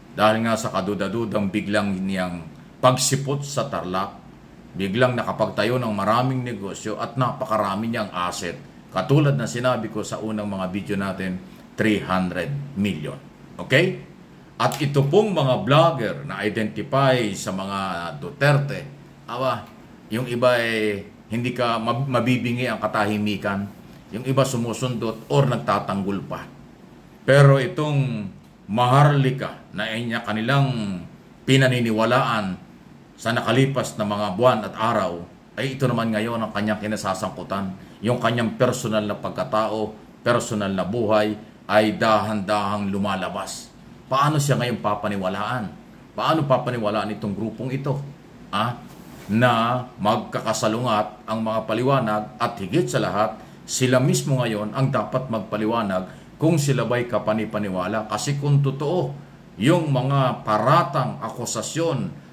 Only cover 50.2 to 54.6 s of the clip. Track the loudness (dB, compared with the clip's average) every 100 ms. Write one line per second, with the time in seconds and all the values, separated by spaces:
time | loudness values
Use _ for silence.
50.2 | -2 -6 -4 -2 0 0 0 0 -2 -6
51.2 | -8 -4 -2 -2 -2 0 2 2 2 -2
52.2 | -4 -4 -4 -4 -2 0 0 0 0 0
53.2 | 0 -2 -14 -18 -8 -2 4 4 4 2
54.2 | 2 0 0 -2